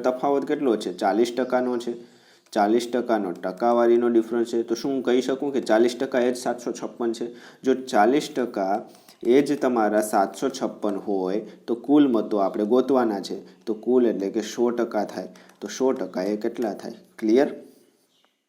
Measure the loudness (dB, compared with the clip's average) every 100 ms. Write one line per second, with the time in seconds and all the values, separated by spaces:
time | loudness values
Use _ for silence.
0 | 0 0 0 0 0 -2 0 0 -2 -2
1 | 0 2 2 0 0 0 0 -4 -4 -10
2 | -12 _ _ _ _ 0 4 2 0 -4
3 | 0 -2 -2 -6 -6 -2 2 4 4 4
4 | 4 2 2 -2 -2 -2 -2 -4 -2 -2
5 | 0 0 0 -2 -2 -2 2 4 4 0
6 | -2 0 0 -2 -4 -6 -6 -8 -8 -6
7 | -4 -4 -8 -12 -20 -6 0 0 2 4
8 | 4 4 0 -4 -4 -2 -2 -2 -6 -20
9 | _ -6 2 4 4 0 0 0 2 2
10 | 0 0 0 -2 -6 -4 -6 -4 -6 -4
11 | -4 -2 -2 -4 -6 -10 -6 -4 4 6
12 | 6 4 0 0 0 0 2 2 4 2
13 | 2 -2 -6 -10 -14 -14 -8 -6 2 4
14 | 4 2 -2 -4 -6 -2 -2 0 -4 -4
15 | -6 -8 -12 -16 -20 -14 -12 -2 -2 0
16 | -4 -6 -4 -2 -4 -4 -6 -6 -12 -16
17 | _ -4 4 4 4 0 -16 _ _ _
18 | _ _ _ _